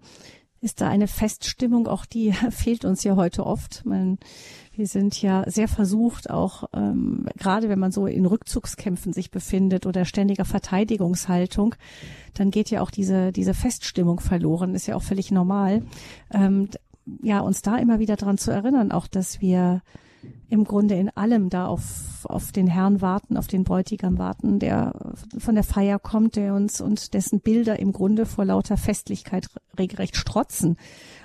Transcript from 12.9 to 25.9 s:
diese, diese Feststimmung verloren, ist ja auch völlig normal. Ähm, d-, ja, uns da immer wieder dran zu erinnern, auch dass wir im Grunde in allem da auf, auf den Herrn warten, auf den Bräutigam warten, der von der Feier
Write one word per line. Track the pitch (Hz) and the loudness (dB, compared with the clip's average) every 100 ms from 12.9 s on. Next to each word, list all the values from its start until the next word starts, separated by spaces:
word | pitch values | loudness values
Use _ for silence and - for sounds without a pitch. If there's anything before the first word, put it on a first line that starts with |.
diese, | - 190 190 185 | -2 0 2 2
diese | 185 185 | 0 0
Feststimmung | 190 254 - - - 170 175 | 0 -2 -4 -6 0 2 0
verloren, | - 180 165 165 180 | 0 0 0 0 -2
ist | 185 - | -4 -4
ja | - | -6
auch | |
völlig | - 196 190 | -4 -4 0
normal. | 190 180 202 196 208 - - - - - | 2 2 2 2 0 -2 -10 -20 -20 -4
Ähm, | 202 196 196 196 | 2 2 2 0
d-, | - _ _ - - | -6 _ _ -16 -6
ja, | 220 202 | 0 0
uns | 190 196 | 0 -2
da | - 240 | 0 2
immer | 240 220 | 4 4
wieder | 214 208 | 2 0
dran | 202 202 | 0 0
zu | - | 0
erinnern, | 202 220 269 202 | 0 2 2 2
auch | - - | 0 -2
dass | 190 185 - | -4 -4 -2
wir | 185 180 180 180 - - _ _ - - - | 2 4 4 2 -2 -18 _ _ -20 -20 0
im | 214 | 2
Grunde | 208 202 208 | 2 4 4
in | 190 196 | 2 0
allem | - 214 233 185 | 0 2 2 2
da | 180 180 | 0 -2
auf, | 170 - - - - | -2 -6 -10 -12 -12
auf | - - - | -8 -6 -4
den | - 185 | 2 2
Herrn | 175 190 202 | 4 4 4
warten, | 185 190 - - | 2 -2 -2 -4
auf | - | -2
den | 190 | 0
Bräutigam | 185 185 185 208 185 180 | 2 0 0 -2 0 0
warten, | 185 190 220 202 | -2 -2 0 2
der | - - - - - - - - | 2 0 0 -4 -10 -14 -14 -8
von | - | 0
der | 214 | 2
Feier | 196 - 202 | 2 2 2